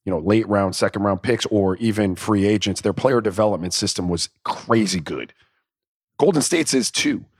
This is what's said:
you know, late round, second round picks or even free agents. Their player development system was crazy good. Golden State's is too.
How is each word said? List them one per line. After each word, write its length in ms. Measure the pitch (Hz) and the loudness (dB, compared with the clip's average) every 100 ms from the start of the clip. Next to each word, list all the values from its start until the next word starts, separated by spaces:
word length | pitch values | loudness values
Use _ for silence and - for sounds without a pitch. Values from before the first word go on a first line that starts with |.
| - | -6
you 60 | |
know, 80 | 85 | -2
late 280 | 82 110 101 | 2 2 2
round, 260 | 101 95 | 2 0
second 300 | 87 101 101 | 0 -2 0
round 180 | 101 95 | 0 0
picks 240 | - 113 - | 0 -2 0
or 280 | 104 95 92 | 0 0 0
even 380 | 113 107 101 90 | 0 0 0 -2
free 300 | - 104 98 | 0 2 2
agents. 340 | 107 101 92 | 2 0 -2
Their 140 | 107 | -2
player 260 | - 131 120 | 0 2 2
development 540 | 107 92 107 92 90 | 0 0 0 0 -4
system 340 | - 101 - 90 | -4 -4 -4 -4
was 220 | 85 - _ - | -4 -6 _ -10
crazy 560 | - - 117 101 92 | -8 0 2 2 -2
good. 320 | 73 67 57 _ _ _ _ _ _ _ _ - | -6 -10 -10 _ _ _ _ _ _ _ _ 0
Golden 240 | - 175 | 2 4
State's 320 | - 170 147 | 2 0 2
is 180 | 131 110 | 0 0
too. 340 | - 147 110 - | -2 -2 -4 -8